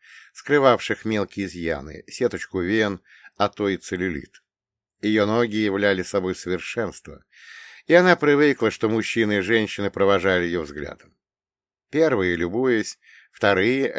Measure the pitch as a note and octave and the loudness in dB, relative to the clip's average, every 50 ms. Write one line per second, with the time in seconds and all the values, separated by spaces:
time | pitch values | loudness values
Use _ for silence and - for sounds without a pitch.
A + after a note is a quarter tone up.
0 | _ - - - - _ - - - - C#3+ D3 C3+ C3 A#2 - - - G#2+ - | _ -20 -20 -20 -20 _ -20 -12 -4 0 2 4 6 6 4 4 0 -4 -6 -4
1 | - G#2+ A2 G#2 G2 - - G2+ G2 F2+ F2 F2 E2 E2 D#2+ C#2+ C#2 D2+ D2+ - | -4 -4 -2 -2 -4 -4 -6 -8 -8 -8 -8 -6 -6 -6 -6 -6 -8 -14 -16 -18
2 | - - - - B2+ A2 F#2+ F2+ - - - F#2 F2 F2+ G#2+ A2 G#2+ G2+ G2 F2+ | -18 -14 -6 -2 -2 -2 -2 -4 -10 -6 -6 -4 -2 0 0 0 0 0 -2 -6
3 | _ _ - - - - _ - G2+ G2+ - - G#2 G2 F#2+ F2 - - F#2+ F2+ | _ _ -20 -20 -20 -12 _ -2 -2 -2 0 -2 -2 -2 -2 -4 -6 -8 -6 -4
4 | F2+ F#2 D#2+ C#2+ - - _ - _ _ _ _ _ _ _ _ _ _ _ - | -4 -4 -4 -6 -10 -14 _ -20 _ _ _ _ _ _ _ _ _ _ _ -6
5 | - G#2+ G#2+ G#2+ G2+ G#2 A2 A#2 A#2+ A2 G#2 G#2+ G#2+ G#2 F#2+ G2+ G2+ G2+ G2 F#2 | -2 0 2 2 2 2 2 0 0 0 0 -2 -2 0 0 2 2 2 2 0
6 | F2+ - - G2+ F#2 F#2 F2+ - - F2 F#2 F2 - - - A#2+ A2 F2+ E2 - | -2 -4 -4 -2 -2 -2 -6 -6 -6 -6 -6 -6 -6 -8 -6 -6 -6 -6 -8 -12
7 | - D2+ C#2+ - _ _ _ - - - - - - - - - _ - E3 F3 | -18 -20 -20 -20 _ _ _ -20 -20 -20 -20 -20 -20 -20 -20 -10 _ 4 4 6
8 | F3+ F#3 F3 - D#3 D3 C#3+ C#3+ D3+ D3 C3+ - A2+ A2 - - - G#2+ A2 A2+ | 6 6 4 4 4 4 4 6 4 4 2 2 0 -2 0 0 -2 0 0 -2
9 | G2+ - - A#2 A2+ G#2+ G#2 G2+ F#2 F#2+ A#2 A2+ G#2+ G2 - - G2+ G2 - - | -2 -2 -2 -2 0 0 0 -2 0 0 0 0 0 -2 -4 -6 -6 -4 0 2
10 | G2 G2 G2 F#2 F2 F#2+ F#2 F2+ F2 F2 E2+ F2 D#2 D2 C#2+ D2+ C#2+ - - - | 2 4 4 4 2 2 2 2 0 -2 -2 -4 -6 -6 -10 -12 -12 -12 -12 -16
11 | - _ _ _ _ _ _ _ _ _ _ _ _ _ _ _ _ _ - D3+ | -20 _ _ _ _ _ _ _ _ _ _ _ _ _ _ _ _ _ 0 2
12 | D#3+ D#3 C3 G#2 F#2+ F2+ F2 E2 E2+ F2 F#2+ A#2+ C3 C3 A#2+ A2 G#2+ - - _ | 2 2 2 2 0 0 0 0 -2 -2 -2 -2 0 2 0 0 -2 -4 -10 _
13 | _ - - - _ _ _ - A2+ G2+ G2+ F#2 G2 A#2 B2+ C3+ C3+ - - | _ -20 -20 -20 _ _ _ 0 2 2 2 4 2 0 0 0 -2 -4 -2